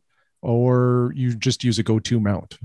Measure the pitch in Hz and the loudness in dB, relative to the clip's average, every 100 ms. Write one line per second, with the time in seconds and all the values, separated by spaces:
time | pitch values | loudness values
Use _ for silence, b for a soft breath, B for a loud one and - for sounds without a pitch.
0 | _ _ _ _ - 117 123 123 123 123 | _ _ _ _ -2 2 4 4 2 2
1 | 123 139 123 113 131 - 123 110 110 110 | 0 -2 -4 -2 -2 0 0 0 0 0
2 | - 117 101 90 - - | 0 0 0 -2 -6 -12